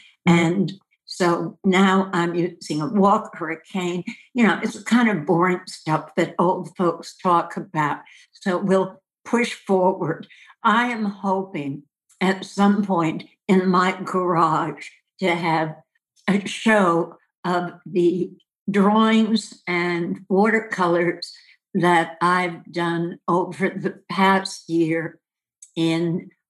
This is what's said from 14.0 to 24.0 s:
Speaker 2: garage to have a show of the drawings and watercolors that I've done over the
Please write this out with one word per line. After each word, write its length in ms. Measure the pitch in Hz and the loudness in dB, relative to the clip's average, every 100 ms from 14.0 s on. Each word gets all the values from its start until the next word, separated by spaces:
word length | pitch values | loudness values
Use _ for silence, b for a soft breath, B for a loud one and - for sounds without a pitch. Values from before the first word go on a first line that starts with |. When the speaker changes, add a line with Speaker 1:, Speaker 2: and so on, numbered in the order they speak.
Speaker 2:
garage 840 | 185 185 180 170 160 156 160 147 - _ _ - | -4 -4 0 2 2 0 -2 -8 -16 _ _ -4
to 140 | 185 | -2
have 400 | 170 170 160 160 156 _ _ _ _ - | -2 0 -2 -2 -6 _ _ _ _ -2
a 180 | 196 190 | 0 -2
show 720 | - 226 214 180 170 180 - b _ | -4 2 4 4 2 -2 -8 b _
of 280 | - 180 175 - - | -4 -4 -4 -12 -6
the 440 | 180 175 185 190 - _ _ - | 0 2 0 -4 -8 _ _ -2
drawings 920 | 202 196 220 220 220 214 220 - - - | 2 4 4 4 4 2 0 -4 -14 -6
and 540 | 175 175 170 175 190 - | -4 -2 -2 -4 -6 -2
watercolors 1040 | 190 220 220 220 - 175 170 175 - - B B B _ | 2 2 2 -2 -2 0 2 0 -4 -10 B B B _
that 420 | 190 175 170 165 - | 0 4 4 0 -2
I've 500 | 175 180 180 170 - | 0 2 -2 -8 -10
done 500 | 165 170 170 170 - - | -6 -2 -2 -4 -6 -2
over 440 | 175 185 151 190 | 0 0 -2 -4
the 300 | 190 180 - | -2 -8 -8